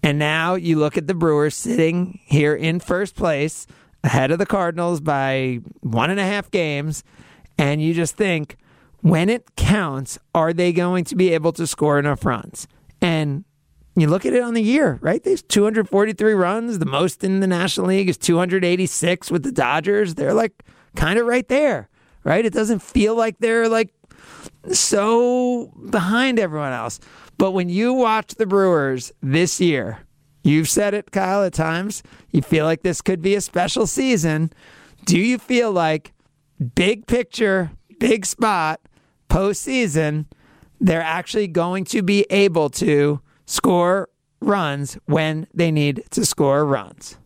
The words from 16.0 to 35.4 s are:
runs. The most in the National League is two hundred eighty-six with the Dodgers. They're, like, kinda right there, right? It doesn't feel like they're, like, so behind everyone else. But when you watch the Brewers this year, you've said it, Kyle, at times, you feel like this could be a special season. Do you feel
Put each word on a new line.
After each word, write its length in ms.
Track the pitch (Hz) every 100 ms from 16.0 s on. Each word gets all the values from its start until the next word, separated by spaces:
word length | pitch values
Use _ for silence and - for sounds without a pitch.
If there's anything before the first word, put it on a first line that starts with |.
| 214 214 214
runs. 440 | 208 180 214 233 208
The 80 | 147
most 380 | 139 175 -
in 160 | 190 190
the 60 | 190
National 420 | 180 180 - 185
League 200 | 190 190
is 80 | 160
two 220 | - 170
hundred 260 | 180 190
eighty-six 680 | 175 185 185 - 170 180 -
with 120 | 175
the 100 | 139
Dodgers. 640 | 135 123 151 160 202 202
They're, 200 | 165 143
like, 280 | 220 226 _ - _ _ -
kinda 280 | 151 208
right 220 | 233 247 -
there, 400 | 262 294 170 104 _ _ _
right? 200 | - 165
It 80 | 226
doesn't 280 | 185 214 214
feel 320 | - - 208
like 240 | 226 226 202
they're, 300 | 226 226 226
like, 240 | 226 220 _ _ - - - - _ -
so 1000 | 370 - 208 208 233 247 247 247 247 - - -
behind 500 | 202 175 226 262 233
everyone 340 | 185 151 143
else. 280 | 123 117 - - - - -
But 140 | 190
when 160 | 190 175
you 240 | 175 240
watch 420 | 254 233 220 -
the 120 | - 214
Brewers 680 | 196 190 170 139 127 - _
this 380 | 135 147 175 -
year, 400 | 175 143 101 107 - _ _ _
you've 260 | - 151 160
said 260 | - 208
it, 160 | 208 -
Kyle, 320 | 196 185 196
at 100 | 190
times, 480 | - 160 165 196 - - - _
you 120 | 139
feel 220 | - 160
like 180 | 156 165
this 180 | 185 170
could 220 | - 185
be 120 | 175
a 60 | 202
special 460 | - 175 180 - 214
season. 640 | - 262 226 160 156 160 - - - - _
Do 140 | - 175
you 200 | 220
feel 340 | 247